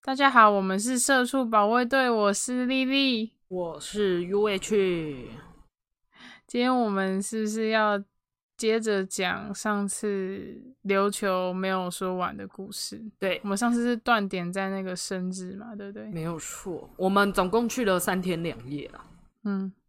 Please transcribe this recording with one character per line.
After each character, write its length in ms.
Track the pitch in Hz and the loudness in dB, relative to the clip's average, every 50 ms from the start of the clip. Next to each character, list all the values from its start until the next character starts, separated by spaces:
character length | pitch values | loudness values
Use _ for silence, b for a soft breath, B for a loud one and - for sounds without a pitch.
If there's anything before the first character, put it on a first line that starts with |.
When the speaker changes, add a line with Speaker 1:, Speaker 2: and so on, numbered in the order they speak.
| _ 269 | _ -4
Speaker 1:
大 60 | 262 | 0
家 120 | 262 277 277 | 4 4 8
好， 220 | 254 240 220 208 | 10 10 10 10
我 100 | 208 196 | 8 6
们 160 | 190 190 190 | 2 2 0
是 220 | 202 208 247 262 240 | 0 0 0 0 0
社 260 | - - 277 254 247 | 2 4 4 4 4
畜 200 | 240 - 269 254 | 2 0 0 0
保 240 | 226 226 214 202 208 | 4 4 4 4 6
卫 160 | 233 247 247 | 4 2 2
队， 260 | 240 262 269 262 247 | 2 2 2 4 4
我 220 | 233 214 208 202 | 4 4 4 4
是 340 | 202 - - - 247 247 254 | 2 0 -2 -2 -2 -2 0
丽 180 | 247 262 262 262 | 0 0 0 0
丽。 460 | 254 269 277 277 269 247 220 220 220 _ _ _ | 2 2 2 2 2 2 0 -2 -6 _ _ _
Speaker 2:
我 320 | _ 185 180 175 165 156 147 | _ -6 -6 -6 -6 -8 -10
是 460 | - - - 208 208 190 180 175 175 | -12 -8 -2 0 2 2 2 0 0
U 240 | 175 196 202 214 214 | 0 0 2 2 2
H。 800 | 196 190 - - 220 202 190 185 175 165 160 151 139 127 120 - 110 147 - - - - - _ _ _ _ _ _ _ _ _ B B B B B B B _ | 0 -2 -2 0 2 2 2 2 0 -2 -4 -6 -8 -10 -12 -14 -16 -18 -18 -20 -20 -20 -20 _ _ _ _ _ _ _ _ _ B B B B B B B _
Speaker 1:
今 120 | - 240 | -2 0
天 160 | 240 254 254 | 2 2 2
我 140 | 247 240 214 | 2 2 2
们 320 | 196 196 190 190 190 190 | 0 0 0 0 -2 -2
是 200 | 202 - 226 220 | -4 -4 -4 -4
不 40 | 214 | -4
是 220 | 208 214 226 220 220 | -2 -2 -2 -2 0
要 340 | 220 220 214 208 202 202 202 _ _ _ _ _ _ _ _ _ _ | 2 2 2 2 0 -2 -4 _ _ _ _ _ _ _ _ _ _
接 240 | - 233 220 220 226 | -2 0 0 0 2
着 260 | 220 220 208 196 190 | 0 0 0 0 -2
讲 480 | 190 - - 185 180 175 196 - 202 202 | -4 -4 -4 -2 -2 -4 -4 -6 -10 -10
上 320 | - - 214 208 202 202 | -6 -4 -2 -2 0 -2
次 760 | 196 - - - 208 202 196 190 185 196 196 - - - - - 254 262 _ | -4 -4 -4 -4 -4 -2 -4 -4 -6 -8 -10 -12 -12 -14 -16 -18 -20 -20 _
琉 260 | _ 196 196 196 196 202 | _ 2 2 4 4 2
球 440 | 202 - 214 196 185 185 185 185 | 0 0 -2 0 0 0 0 -2
没 160 | 180 185 190 190 | -2 -2 -2 0
有 200 | 190 185 185 180 | 0 -2 -2 -4
说 280 | 175 - 190 185 185 | -6 -4 -4 -4 -2
完 200 | 180 180 - 208 | -2 -4 -4 -6
的 80 | 202 196 190 | -8 -14 -14
故 240 | - - 190 208 | -12 -14 -14 -12
事？ 280 | 202 - - - 202 220 226 214 _ _ | -10 -10 -10 -10 -10 -12 -14 -16 _ _
Speaker 2:
对。 200 | 196 190 175 - - | -2 -2 -2 -2 -2
Speaker 1:
我 40 | 202 | -4
们 80 | 196 | -2
上 160 | 202 240 233 | 0 2 2
次 120 | 240 240 240 | 2 2 2
是 120 | 240 240 226 | 0 0 0
断 300 | _ 240 240 214 202 190 | _ 0 2 2 2 -2
点 240 | 190 185 175 175 | -4 -4 -4 -4
在 180 | 180 196 196 190 | -4 -4 -4 -4
那 120 | 196 190 | -4 -6
个 140 | 190 185 180 | -6 -6 -8
生 340 | 180 - - 190 185 185 185 | -8 -6 -6 -6 -4 -4 -6
日 240 | 185 190 185 180 190 | -6 -8 -10 -12 -12
嘛， 220 | 196 220 233 220 | -14 -14 -14 -14
对 100 | 202 202 | -14 -14
不 60 | 196 | -14
对？ 160 | 208 214 214 214 | -14 -14 -12 -10
Speaker 2:
没 140 | 196 165 | -8 -6
有 140 | 160 170 170 156 | -6 -6 -6 -8
错， 500 | - - - - - 196 170 - 135 - - | -10 -12 -14 -12 -10 -10 -10 -10 -12 -14 -6
我 120 | - 180 190 | -2 0 4
们 240 | 196 202 202 202 | 4 4 4 4
总 160 | 190 202 185 185 | 4 2 0 2
共 200 | 185 233 240 226 | 2 2 0 0
去 160 | - 262 240 | 0 0 2
了 120 | 196 185 | 2 2
三 240 | 175 175 220 185 185 | 2 2 0 0 0
天 220 | 175 185 170 165 | 0 -2 -2 -2
两 160 | 170 165 117 113 117 131 | -2 -6 -6 -8 -10 -10
夜 220 | 147 143 - - | -8 -8 -10 -12
啦。 120 | - - - - - - - _ _ _ - | -16 -20 -20 -20 -20 -20 -20 _ _ _ -4
Speaker 1:
嗯。 280 | 208 196 196 190 190 - _ _ | -4 -2 -2 -4 -6 -10 _ _